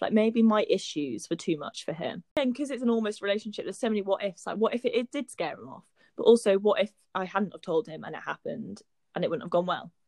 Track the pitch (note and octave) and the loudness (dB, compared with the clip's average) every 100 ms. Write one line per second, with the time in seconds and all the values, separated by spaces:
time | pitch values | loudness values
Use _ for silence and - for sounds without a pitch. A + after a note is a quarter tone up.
0 | - G#3+ A3 A3+ A3+ G#3+ - F#3+ - D3+ | 2 4 4 4 6 6 2 0 -2 -4
1 | C#3+ G#2+ - E3+ - D#3 C#3+ - - E3 | -4 -4 -6 -4 -2 -4 -4 -10 -8 -6
2 | C#3+ F3+ - - C4 B3 C#4 B3 B3 A3+ | -6 -8 -6 0 0 0 -4 0 2 2
3 | G#3 G#3+ G3+ G3+ G#3+ G#3 F3 G3 A#3 G#3+ | 0 -2 0 0 -2 -8 -8 -4 0 0
4 | G3 G3 G3+ F3 - G3 A3 A#3+ - A#3 | 0 0 -2 -6 -6 0 0 0 0 0
5 | B3 C#4+ C4 - D#3+ C3 G#2+ - - _ | -2 -4 -6 -4 -6 -6 -14 -18 -20 _
6 | _ - - A3+ G#3 G3 G#3 G3 G3+ _ | _ 2 8 8 6 4 4 2 0 _
7 | _ F#3 F#3 F#3+ G3 - - E3 D#3+ D#3 | _ -8 -2 -2 -2 -6 -4 -2 -2 -8
8 | - D3+ D3+ D3 C#3 B2+ - G#3 - _ | -12 -10 -10 -8 -8 -10 -10 -14 -18 _
9 | _ F3+ D#3 D#3+ F3 F3 F3+ D#3+ - _ | _ -4 -2 -4 -2 0 0 -4 -8 _